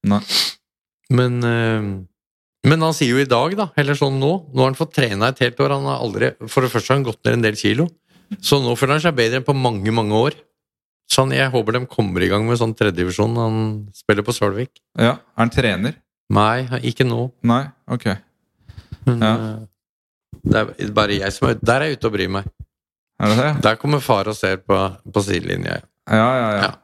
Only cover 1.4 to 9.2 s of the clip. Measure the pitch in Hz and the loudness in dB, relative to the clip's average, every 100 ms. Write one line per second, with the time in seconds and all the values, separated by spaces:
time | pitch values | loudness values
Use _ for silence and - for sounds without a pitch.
1.4 | 117 117 113 110 101 98 92 _ _ _ | 0 0 0 0 -4 -8 -12 _ _ _
2.4 | _ _ 131 160 160 156 131 127 135 120 | _ _ 2 4 2 2 2 2 2 2
3.4 | 151 202 190 - 139 143 143 135 139 185 | 2 -2 -4 -2 -2 0 0 0 0 -2
4.4 | 160 131 131 135 165 - 120 101 117 131 | -4 0 0 0 -4 0 -2 2 0 2
5.4 | 123 120 139 143 139 131 120 107 127 - | -2 0 -2 0 -4 -4 -4 -2 -2 -4
6.4 | 113 - 127 117 - 135 127 107 120 117 | -2 0 2 0 0 0 0 -2 0 2
7.4 | 113 104 104 110 170 _ _ _ _ - | 0 0 0 0 -2 _ _ _ _ -8
8.4 | - 143 123 120 131 151 170 139 | 0 2 2 0 0 2 0 2